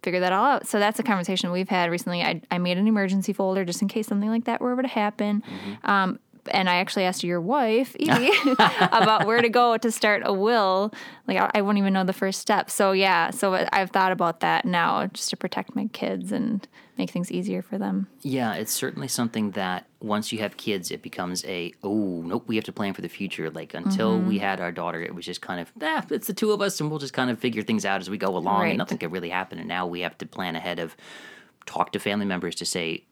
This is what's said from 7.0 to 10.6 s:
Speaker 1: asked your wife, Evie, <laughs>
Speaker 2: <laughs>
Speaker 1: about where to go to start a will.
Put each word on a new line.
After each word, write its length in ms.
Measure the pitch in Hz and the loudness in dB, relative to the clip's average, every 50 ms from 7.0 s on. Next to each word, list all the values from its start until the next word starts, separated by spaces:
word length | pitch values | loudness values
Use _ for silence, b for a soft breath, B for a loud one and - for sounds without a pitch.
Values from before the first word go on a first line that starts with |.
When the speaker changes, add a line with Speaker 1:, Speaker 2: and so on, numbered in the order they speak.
| 185 | 0
Speaker 1:
asked 180 | 180 180 - - | 0 0 0 -2
your 160 | 175 175 175 | -2 -2 -2
wife, 560 | 165 185 262 294 254 220 220 233 269 - - - | 0 0 0 2 2 2 2 2 0 0 -2 -2
Evie, 320 | - - - 240 247 294 415 - | 2 2 4 4 4 4 4 4
<laughs> 60 | - | 4
Speaker 2:
<laughs> 80 | 277 | 2
Speaker 1:
about 760 | 254 - 233 190 - - 185 180 - 226 190 214 220 208 160 | 6 6 6 4 6 4 2 4 6 6 6 6 6 4 4
where 160 | 202 226 240 | 4 4 4
to 60 | 240 233 | 4 4
go 280 | 220 247 240 240 226 226 | 4 4 6 6 4 2
to 120 | - 233 | 0 -2
start 320 | 220 - - 214 208 196 - | 0 2 2 4 4 4 2
a 80 | - | 0
will. 640 | 202 190 196 220 240 226 | 0 2 2 2 4 4